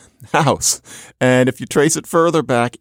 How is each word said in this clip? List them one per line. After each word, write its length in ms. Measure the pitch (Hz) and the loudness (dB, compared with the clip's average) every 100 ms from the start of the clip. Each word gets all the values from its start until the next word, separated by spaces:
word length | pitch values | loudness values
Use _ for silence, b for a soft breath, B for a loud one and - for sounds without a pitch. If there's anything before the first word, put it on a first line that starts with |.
| _ | _
<laughs> 200 | _ - | _ -6
house. 500 | 156 143 104 - - B B B B | -2 0 0 -2 -6 B B B B
And 260 | 127 127 127 | 2 2 2
if 100 | - | -2
you 80 | - | -4
trace 300 | 147 151 - | 0 0 0
it 100 | - | -2
further 360 | 170 165 160 | 0 2 0
back, 340 | 123 120 123 - | 0 -2 -2 -2